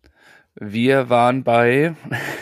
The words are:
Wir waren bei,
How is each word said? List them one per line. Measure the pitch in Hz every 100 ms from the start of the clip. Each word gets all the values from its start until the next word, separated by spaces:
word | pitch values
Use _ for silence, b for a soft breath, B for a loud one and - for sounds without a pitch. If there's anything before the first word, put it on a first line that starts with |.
| b b b b b
Wir | - 107 107 123 135 123
waren | 120 120 131
bei, | 120 117 120 131 160 160 - 120 B B